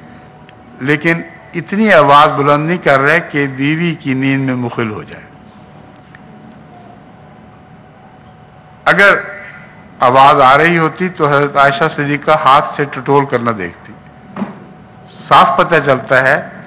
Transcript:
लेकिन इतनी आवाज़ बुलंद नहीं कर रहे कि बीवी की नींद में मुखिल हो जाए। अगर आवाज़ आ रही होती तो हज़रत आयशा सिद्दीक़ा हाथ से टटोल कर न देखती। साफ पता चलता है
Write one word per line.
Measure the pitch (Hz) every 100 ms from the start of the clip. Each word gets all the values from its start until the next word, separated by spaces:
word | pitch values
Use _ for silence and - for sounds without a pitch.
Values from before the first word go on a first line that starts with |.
| - - - - - - - -
लेकिन | 131 147 165 165 - - - 170
इतनी | - 202 214
आवाज़ | 170 139 143 151
बुलंद | 143 143 147 156
नहीं | 175
कर | 156 135
रहे | 139 170
कि | 165 147 139
बीवी | 131 143 156 170 160
की | 139
नींद | 131 135 135
में | 135 127
मुखिल | 123 - 113
हो | 101
जाए। | 73 - - - - - - - - - - - - - - - - - - - - - - - - - - - - - - - - - - - - - -
अगर | 175 196 165 - - - - - - - -
आवाज़ | 127 131 139 147
आ | 131 143
रही | 165 170
होती | 156 165 180
तो | 180 147
हज़रत | 143 143 143
आयशा | 139 139 156
सिद्दीक़ा | 151 143 143 160 156
हाथ | 135 143
से | - - 143
टटोल | 135 135 143 139
कर | 123
न | 117
देखती। | 104 87 - - - - - - - - - - - - - -
साफ | - - 147 175 -
पता | 170 160
चलता | 139 127 - 131
है | 131 160 - -